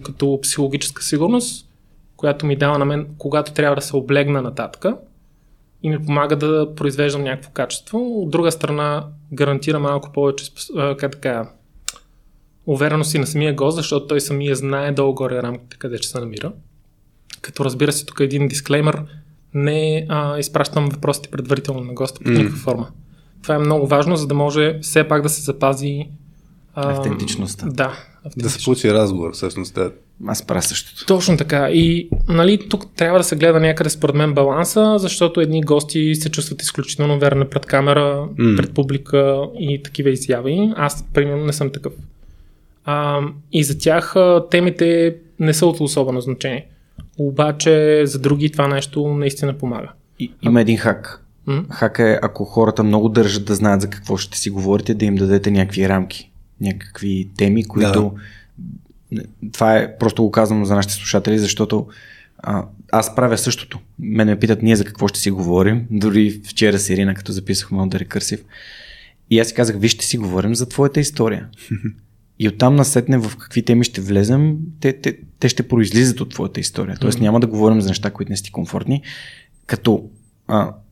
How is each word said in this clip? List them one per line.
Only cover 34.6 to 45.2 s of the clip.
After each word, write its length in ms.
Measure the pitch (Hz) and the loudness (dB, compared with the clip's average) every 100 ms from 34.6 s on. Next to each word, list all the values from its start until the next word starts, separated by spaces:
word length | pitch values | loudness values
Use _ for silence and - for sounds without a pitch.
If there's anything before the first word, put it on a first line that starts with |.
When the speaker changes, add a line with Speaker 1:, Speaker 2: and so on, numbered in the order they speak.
| 170 220 214 214 | 0 4 4 4
Speaker 1:
защото 420 | 190 - 170 170 | 0 0 0 2
едни 200 | 156 160 | 2 2
гости 540 | 147 147 151 160 156 156 | 2 2 2 0 0 0
се 140 | 156 | -2
чувстват 300 | - - 143 | -4 -6 -6
изключително 580 | - - 135 - 147 143 | -6 -6 -6 -2 0 4
верни 260 | 139 139 139 | 4 2 2
пред 200 | 139 - | 2 2
камера, 640 | 135 143 143 143 143 147 151 | 2 4 4 2 0 -4 2
Speaker 2:
Мм. 180 | 117 101 | 4 4
Speaker 1:
пред 160 | - | 2
публика 680 | - 135 135 - 139 139 139 143 - | 0 0 -2 0 2 4 2 -2 -6
и 240 | 151 139 | -4 -4
такива 260 | - - 139 | -6 -2 0
изяви. 640 | 131 127 120 131 170 214 214 | 0 0 -2 0 0 0 0
Аз, 300 | 147 - - | -2 -2 -4
примерно, 320 | - 143 143 151 | -2 -2 -2 -2
не 80 | |
съм 160 | 147 139 | -2 -4
такъв. 220 | - 139 - - - - - - _ _ _ - | -4 -10 -12 -20 -20 -20 -20 -20 _ _ _ -4
А, 360 | 147 147 143 143 - - | -2 -2 -2 -4 -8 -4
и 120 | 170 | 0
за 140 | 139 147 | 0 0
тях, 380 | 160 165 - 190 | 2 2 2 4
а, 300 | 180 175 170 | 6 4 4
темите 640 | 175 175 170 170 170 165 165 | 2 2 2 2 4 2 -2